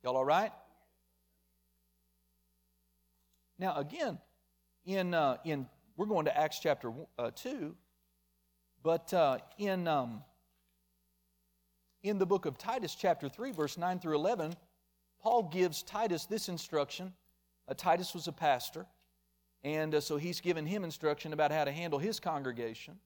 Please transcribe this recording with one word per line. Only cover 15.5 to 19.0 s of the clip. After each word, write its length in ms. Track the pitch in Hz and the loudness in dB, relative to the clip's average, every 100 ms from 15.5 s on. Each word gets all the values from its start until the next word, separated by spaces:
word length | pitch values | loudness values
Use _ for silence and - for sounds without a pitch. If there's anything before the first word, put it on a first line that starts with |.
| 180 180 156 | 2 2 2
Titus 440 | - 208 226 165 - | -6 0 0 0 -2
this 220 | 214 - | -4 -4
instruction. 640 | 170 - 156 139 - 185 180 _ _ _ _ - | -6 -2 0 0 -4 -10 -14 _ _ _ _ -10
Uh, 80 | |
Titus 380 | 135 185 175 180 | -2 2 2 2
was 160 | 180 156 | -6 -8
a 40 | |
pastor, 540 | - 151 127 - 160 180 _ | 0 2 2 0 -10 -14 _